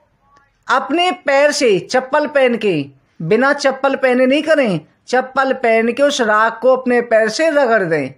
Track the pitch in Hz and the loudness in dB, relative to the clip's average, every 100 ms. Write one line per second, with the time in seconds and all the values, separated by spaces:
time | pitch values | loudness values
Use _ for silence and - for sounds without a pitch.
0 | _ _ _ _ _ _ - 247 - 330 | _ _ _ _ _ _ -2 -2 0 -2
1 | 359 359 285 277 294 285 247 180 - 254 | -2 -2 -2 2 2 2 0 0 0 -4
2 | 254 302 302 285 254 220 208 156 139 - | -2 -2 0 0 0 0 -2 -2 -6 -14
3 | _ - 160 220 277 285 269 262 277 269 | _ -10 -2 0 2 0 -2 0 -2 0
4 | 262 247 254 294 302 294 233 160 - _ | 0 2 2 2 2 0 0 -2 -8 _
5 | - 247 254 277 262 262 233 226 233 240 | -4 -4 -2 -2 -2 0 0 2 0 0
6 | 285 277 214 214 226 233 254 254 247 240 | 0 0 0 2 0 0 0 0 0 -2
7 | 240 220 220 214 320 285 240 220 175 156 | 2 0 0 0 0 2 2 0 0 -4
8 | 131 | -4